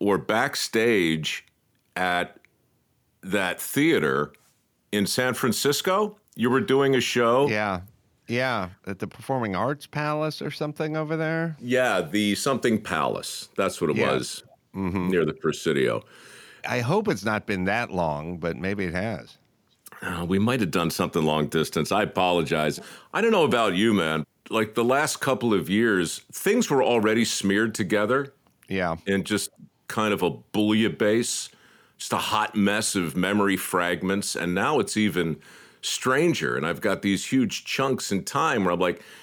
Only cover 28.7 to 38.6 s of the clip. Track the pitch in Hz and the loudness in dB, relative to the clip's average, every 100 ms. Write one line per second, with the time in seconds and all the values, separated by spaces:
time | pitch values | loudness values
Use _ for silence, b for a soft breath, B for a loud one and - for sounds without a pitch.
28.7 | 95 90 82 - 98 - 104 - - - | -4 -2 -2 -2 -2 0 -2 -4 -10 -20
29.7 | _ - - 107 98 90 - - 104 107 | _ -8 -2 0 2 0 -2 -6 0 2
30.7 | 110 110 78 104 113 117 - - b b | 4 2 2 2 2 0 -4 -8 b b
31.7 | b b - - 107 - 110 107 107 101 | b b -14 -6 -4 0 0 0 2 2
32.7 | 104 110 101 85 90 92 104 101 92 - | 2 0 0 -2 0 0 2 2 2 0
33.7 | 92 87 90 92 98 - - 87 90 123 | 0 0 0 0 -2 -2 -4 -2 0 0
34.7 | 143 98 110 107 85 82 73 B B B | 0 0 0 0 0 -2 -4 B B B
35.7 | B - - 127 135 170 - 73 62 78 | B -8 -4 0 2 2 0 -2 -2 -2
36.7 | 87 104 95 101 95 - 131 113 - - | -2 -2 0 0 -2 0 0 0 -2 -6
37.7 | - 135 131 - 98 - 139 160 127 | -2 -2 -2 -2 -4 -2 -2 0 2